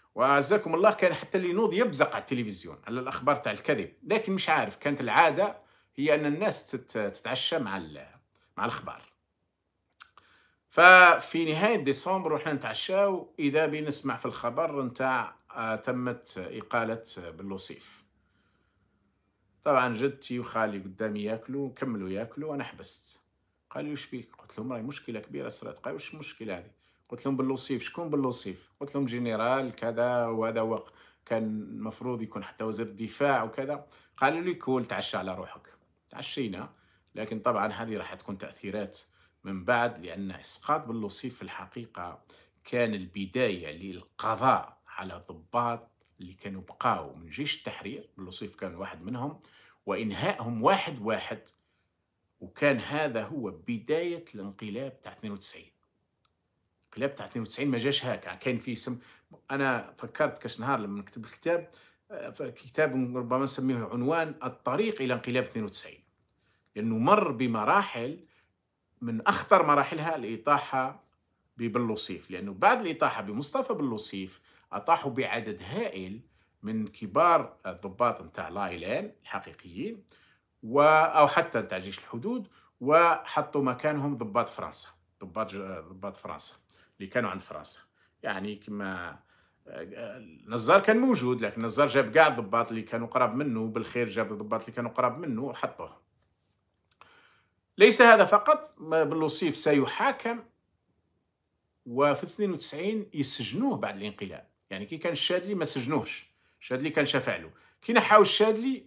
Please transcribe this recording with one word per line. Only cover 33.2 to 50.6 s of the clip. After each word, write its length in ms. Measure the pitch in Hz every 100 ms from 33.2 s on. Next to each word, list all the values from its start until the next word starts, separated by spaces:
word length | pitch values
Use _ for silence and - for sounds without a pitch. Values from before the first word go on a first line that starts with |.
| 143 127
وكذا". 440 | 113 139 139 143 - - _ -
قالوا 240 | 135 165
لي: 120 | 180
"كول، 320 | 175 - 127 117
تعشى 320 | 95 - 101
على 180 | 92 90
روحك". 320 | 82 - - - _ _ _
تعشينا، 600 | - 139 151 117 92 139 _ _ _ _ 104
لكن 240 | 107 110
طبعًا 280 | 127 107 107
هذه 300 | 101 113 104
راح 160 | 90
تكون 240 | 95 - 95
تأثيرات 640 | 76 - 101 104 98 - - _ _ _
من 220 | 95 95 87
بعد، 400 | 120 120 - 87
لأن 260 | 90 98
إسقاط 560 | 82 - - - 151 131
بن 140 | 113
لوصيف 340 | 104 - 127 -
في 60 |
الحقيقة 840 | 95 - 92 123 113 - 87 - _ - _ _
كان 300 | - 120 117
البداية 800 | 104 87 101 95 143 113 92 78
للقضاء 1040 | 78 95 - - - 110 110 131 98 - - -
على 280 | - 95 87
الضباط 760 | - 82 87 120 120 117 - _ _ -
اللي 140 | 92
كانوا 280 | 95 101 95
بقاو 540 | - - 123 95 78 -
من 140 | 82
جيش 280 | - 147 -
التحرير، 520 | - - 101 98 - -
بن 60 |
لوصيف 320 | 92 - 104 -
كان 200 | 95 87
واحد 260 | 95 85
منهم، 380 | 92 120 143 151 - _ - _ -
وإنهائهم 800 | 190 113 135 165 - 117 113